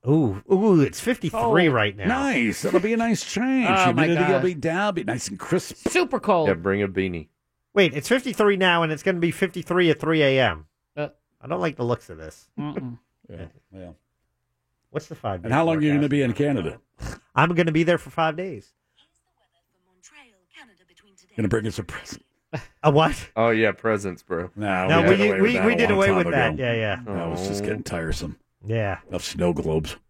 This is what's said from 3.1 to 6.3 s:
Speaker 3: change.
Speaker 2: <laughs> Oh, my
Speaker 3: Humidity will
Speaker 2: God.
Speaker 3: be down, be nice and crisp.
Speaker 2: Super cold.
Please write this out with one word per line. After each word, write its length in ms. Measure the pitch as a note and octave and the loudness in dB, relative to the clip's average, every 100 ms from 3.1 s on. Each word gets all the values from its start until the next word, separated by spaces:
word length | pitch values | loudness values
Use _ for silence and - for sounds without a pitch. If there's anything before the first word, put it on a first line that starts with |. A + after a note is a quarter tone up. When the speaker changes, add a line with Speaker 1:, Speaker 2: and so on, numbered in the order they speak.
| G3+ | -2
Speaker 3:
change. 420 | - G3 B3+ C4 G#3+ | -4 -4 0 0 2
Speaker 2:
<laughs> 40 | |
Oh, 220 | F#3+ F3+ | 2 2
my 120 | E3+ | 2
Speaker 3:
Humidity 160 | D#3+ E3+ D3 | 2 2 2
will 60 | - | 2
Speaker 2:
God. 40 | |
Speaker 3:
be 100 | F3+ | 0
down, 400 | E3 D#3+ E3+ G#3 | -2 -4 -2 -2
be 80 | E3+ | -2
nice 220 | A2 B2 - | -4 -6 -8
and 100 | G2 | -12
crisp. 380 | - F3+ - - - | -2 -4 -4 -8 -2
Speaker 2:
Super 320 | F#4 D4+ A#3 | 0 0 -2
cold. 260 | - | 0